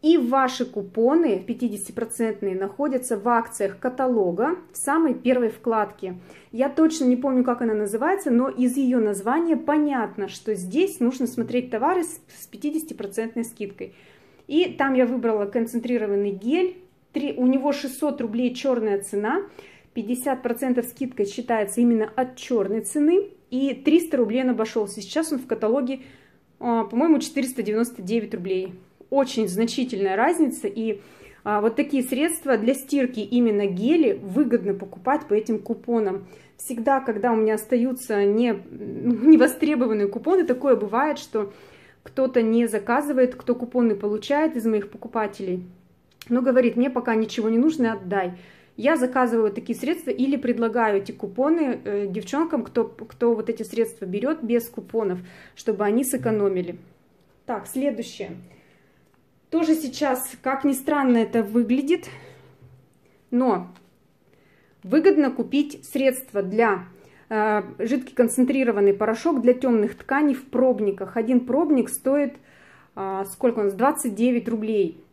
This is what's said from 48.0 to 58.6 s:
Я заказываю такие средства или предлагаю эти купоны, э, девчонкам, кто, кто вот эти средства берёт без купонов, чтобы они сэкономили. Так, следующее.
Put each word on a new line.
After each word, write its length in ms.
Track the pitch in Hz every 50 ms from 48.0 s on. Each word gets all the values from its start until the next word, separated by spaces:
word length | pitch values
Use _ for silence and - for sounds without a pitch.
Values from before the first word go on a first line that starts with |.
| 190 180 202 196 185 180 180 - - - - - _ _ _ -
Я 180 | 214 269 330
заказываю 560 | 302 247 254 254 262 254 233 226 226 220 214 202
такие 260 | - - - 226 -
средства 300 | - 254 330 - - 262
или 280 | - - 247 269 277
предлагаю 680 | 240 - 240 247 220 233 226 214 240 226 214 208 196 196
эти 100 | - 208
купоны, 680 | - - 196 185 - 262 294 320 339 311 262 240 - -
э, 220 | 208 202 202 208
девчонкам, 580 | 196 180 214 190 - - 277 - 330 320 269 208
кто, 200 | - - 247 226
кто 500 | 233 - - 226 - - - 240 233 233
вот 160 | 214 214 233
эти 120 | 226 - 220
средства 440 | - - 226 226 220 - - 202
берёт 360 | 180 180 202 226 277 320 320 285
без 240 | 214 233 240 233 -
купонов, 480 | - - 180 - - 226 220 196 180 180 180 - - - - - _
чтобы 300 | - - - 208 190 208
они 180 | 202 208 240 285
сэкономили. 760 | 254 - 247 - 233 220 214 202 196 190 185 175 170 175 - - - _ _ _ _ _ _ _ _ _ _ _
Так, 220 | - 233 202 165
следующее. 640 | - - 262 269 285 240 208 233 - - - 202 185 175 - - - - _